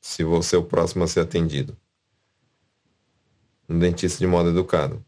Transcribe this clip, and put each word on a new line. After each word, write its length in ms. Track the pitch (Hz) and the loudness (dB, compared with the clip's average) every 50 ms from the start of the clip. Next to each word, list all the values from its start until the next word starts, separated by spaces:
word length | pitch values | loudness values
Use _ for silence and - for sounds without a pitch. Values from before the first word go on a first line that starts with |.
| - | -12
se 180 | - - - | -14 -6 -4
vou 220 | 82 80 85 85 82 | -2 0 2 0 0
ser 140 | - - | 2 0
o 60 | 90 85 | 0 0
próximo 420 | - - 85 85 87 - 90 87 | 2 0 0 0 0 0 -2 -2
a 20 | |
ser 140 | 85 - 95 | 0 0 0
atendido. 560 | 85 85 - 87 82 80 73 69 67 - - - _ _ _ _ _ _ _ _ _ _ _ _ _ _ _ _ _ _ _ _ _ _ _ _ _ _ _ _ _ _ _ _ _ _ _ _ _ - | -2 0 0 -2 -2 0 -2 -4 -6 -8 -10 -18 _ _ _ _ _ _ _ _ _ _ _ _ _ _ _ _ _ _ _ _ _ _ _ _ _ _ _ _ _ _ _ _ _ _ _ _ _ -4
Um 100 | 82 85 | 0 2
dentista 400 | 85 87 87 87 - 90 87 - | 2 2 2 0 -2 -4 -2 0
de 80 | 90 | 0
modo 220 | 90 90 87 87 85 | 2 2 4 4 2
educado. 540 | 85 90 92 - - 82 73 67 - - - | 2 0 0 0 0 0 0 -2 -4 -10 -14